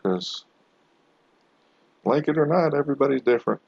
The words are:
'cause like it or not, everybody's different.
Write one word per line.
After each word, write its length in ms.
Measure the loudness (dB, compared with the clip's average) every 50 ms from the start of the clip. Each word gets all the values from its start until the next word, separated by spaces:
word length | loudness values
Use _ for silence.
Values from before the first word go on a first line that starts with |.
| -4
'cause 420 | -2 -2 -2 -4 -8 -12 -14 -16 _ _ _ _ _ _ _ _ _ _ _ _ _ _ _ _ _ _ _ _ _ _ _ _ _ _ _ _ _ _ _ -2
like 240 | 0 0 0 0 0
it 100 | 0 0
or 80 | 0
not, 300 | 2 2 2 2 2 2
everybody's 460 | 0 0 -2 0 0 0 0 0 0
different. 400 | 2 2 2 2 2 -2 -4 -4 _